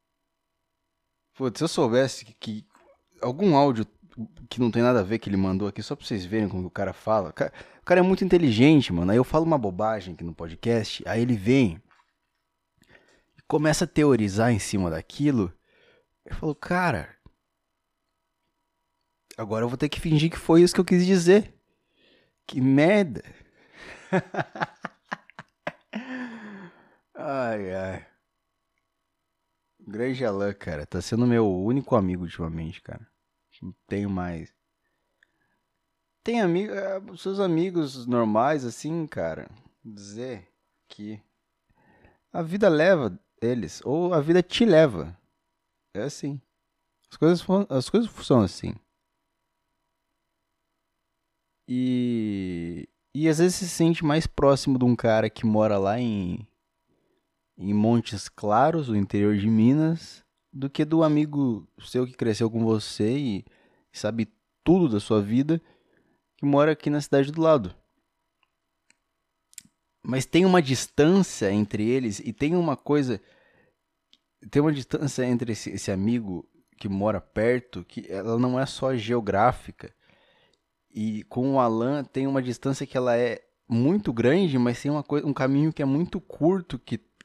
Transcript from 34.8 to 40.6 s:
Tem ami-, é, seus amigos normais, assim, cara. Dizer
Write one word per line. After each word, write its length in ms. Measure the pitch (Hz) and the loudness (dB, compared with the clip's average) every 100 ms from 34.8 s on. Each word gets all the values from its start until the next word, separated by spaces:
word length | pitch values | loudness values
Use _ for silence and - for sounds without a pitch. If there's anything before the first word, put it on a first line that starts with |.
| _ _ _ _ _ _ _ _ _ _ _ _ _ _ | _ _ _ _ _ _ _ _ _ _ _ _ _ _
Tem 180 | - 233 | -4 0
ami-, 280 | 185 175 214 | 0 0 -2
é, 320 | 196 196 196 196 180 | -6 -6 -8 -10 -10
seus 240 | 190 196 | -8 -2
amigos 640 | 190 160 185 175 143 131 120 | 0 0 0 -2 -4 -6 -2
normais, 580 | 123 110 107 135 156 | 0 2 2 2 0
assim, 420 | 120 - 151 165 151 | -6 -10 -8 -6 -6
cara. 440 | 104 82 80 - - _ _ | -6 -6 -8 -14 -20 _ _
Dizer 640 | 117 101 101 107 127 107 87 _ | -20 -20 -16 -14 -12 -14 -18 _